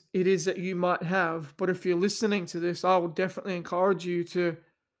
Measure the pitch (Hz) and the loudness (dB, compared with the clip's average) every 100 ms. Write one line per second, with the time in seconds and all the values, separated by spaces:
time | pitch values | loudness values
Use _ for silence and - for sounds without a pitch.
0 | _ 185 185 185 180 190 180 180 180 175 | _ 0 2 2 0 -2 -4 0 0 0
1 | 165 190 170 165 143 - 185 180 185 170 | 0 0 0 -2 -8 -4 -2 0 0 2
2 | 196 - 214 202 170 170 175 170 180 185 | 2 2 0 0 -2 -4 -4 0 2 4
3 | 170 156 185 - 196 175 165 180 190 175 | 2 0 -2 -4 -6 -6 -4 2 2 2
4 | 175 175 170 180 175 160 _ _ _ _ | 0 -2 -2 0 0 -2 _ _ _ _